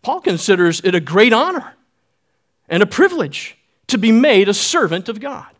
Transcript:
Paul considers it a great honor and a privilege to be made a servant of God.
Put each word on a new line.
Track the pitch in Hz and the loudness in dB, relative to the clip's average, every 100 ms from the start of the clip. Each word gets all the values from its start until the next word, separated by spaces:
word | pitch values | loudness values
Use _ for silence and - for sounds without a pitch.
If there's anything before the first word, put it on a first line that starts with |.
Paul | - 359 | -4 -4
considers | - 170 190 185 175 165 | -2 -4 0 2 2 0
it | 185 175 | -2 -2
a | |
great | 139 180 233 | -2 2 4
honor | 226 320 359 - _ _ _ _ _ _ _ _ _ _ | 4 0 -4 -10 _ _ _ _ _ _ _ _ _ _
and | 165 | -2
a | 196 | 0
privilege | - 381 349 156 139 - - _ _ - | 2 0 0 -6 -8 -16 -20 _ _ -6
to | 240 | -2
be | 220 | 2
made | 220 294 202 202 | 4 4 4 2
a | |
servant | 202 - 339 240 170 190 | 0 -2 -2 -2 -4 -8
of | 214 | -10
God. | 277 262 - _ | -12 -14 -18 _